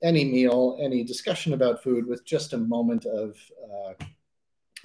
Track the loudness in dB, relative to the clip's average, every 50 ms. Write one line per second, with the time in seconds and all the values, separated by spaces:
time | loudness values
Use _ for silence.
0 | 2 2 4 4 4 4 4 4 4 4 4 4 2 2 0 -2 -2 -2 0 -2
1 | -2 -4 -6 -6 -4 -4 -4 -2 -2 -2 0 2 2 2 2 0 0 0 0 0
2 | 0 -2 -6 -8 -6 -4 -4 -2 -2 -4 -4 -4 -2 -2 0 0 0 0 0 0
3 | -2 -4 -4 -4 -4 -6 -8 -14 -20 -20 -20 -20 -18 -14 -12 -12 -12 -12 -14 -14
4 | -16 -18 -18 _ _ _ _ _ _ _ _ _ _ _ -12 -2 2